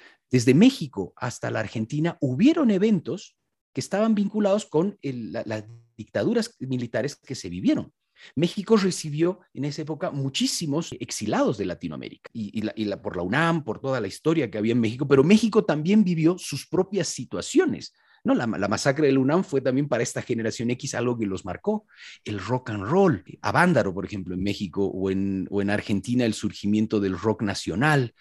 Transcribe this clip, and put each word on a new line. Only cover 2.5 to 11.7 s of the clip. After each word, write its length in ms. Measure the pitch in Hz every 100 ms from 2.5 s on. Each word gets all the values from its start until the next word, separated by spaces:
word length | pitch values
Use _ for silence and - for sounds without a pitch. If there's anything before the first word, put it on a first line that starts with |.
| 330 240
eventos 680 | 190 220 190 113 175 - _ _ _ _
que 80 | -
estaban 340 | - 196 226 208
vinculados 500 | 202 214 196 208 -
con 320 | 151 196 -
el, 280 | 143 123 101
la, 120 | 107 -
las 200 | 107 107 - _ -
dictaduras 600 | 107 107 120 233 - -
militares 560 | 131 127 120 113 139 -
que 200 | - 127
se 140 | 92
vivieron. 440 | 90 214 311 - _ _ _ - -
México 400 | 175 - 185 220
recibió 640 | 190 - 156 147 170 185 _
en 120 | - 143
esa 180 | 147
época 260 | 147 151 180
muchísimos 880 | 143 135 - 262 - 156 147 165 -
exilados 600 | - - 107 185 262 104
de 60 |
Latinoamérica, 640 | 92